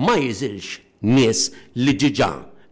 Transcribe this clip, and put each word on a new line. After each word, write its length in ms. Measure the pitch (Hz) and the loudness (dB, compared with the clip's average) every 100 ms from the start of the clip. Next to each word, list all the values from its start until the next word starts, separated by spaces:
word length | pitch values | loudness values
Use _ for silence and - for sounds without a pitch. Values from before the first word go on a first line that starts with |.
| 170 | 0
ma 80 | 220 | 2
jiżilx 800 | 131 101 127 101 - - _ _ | 0 -4 -6 -8 -12 -16 _ _
nies 460 | 101 131 113 110 - - - 120 | 2 4 4 2 -2 -6 -12 -2
li 160 | 135 135 | 0 2
diġà 340 | 143 139 101 69 - - - | 0 2 -2 -4 -14 -20 -8